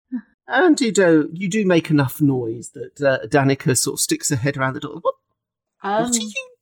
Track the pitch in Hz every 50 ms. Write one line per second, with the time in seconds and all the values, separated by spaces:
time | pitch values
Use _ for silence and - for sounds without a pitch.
0 | _ _ 254 233 - _ _ _ _ - - - 320 349 302 - 262 226 175 202
1 | 190 170 165 156 143 - 165 170 196 180 185 220 208 185 180 165 160 - 156 143
2 | 139 123 - - 151 139 135 127 120 113 117 120 - - - - - - - -
3 | 143 139 131 - - 110 - 139 135 135 139 - - 147 127 - - - - -
4 | - - - - - - 147 117 113 139 139 135 135 131 131 - - - - 165
5 | - 262 - _ _ _ _ _ _ _ _ _ _ _ _ _ - 202 202 220
6 | 240 247 240 226 214 214 - 539 523 - _ _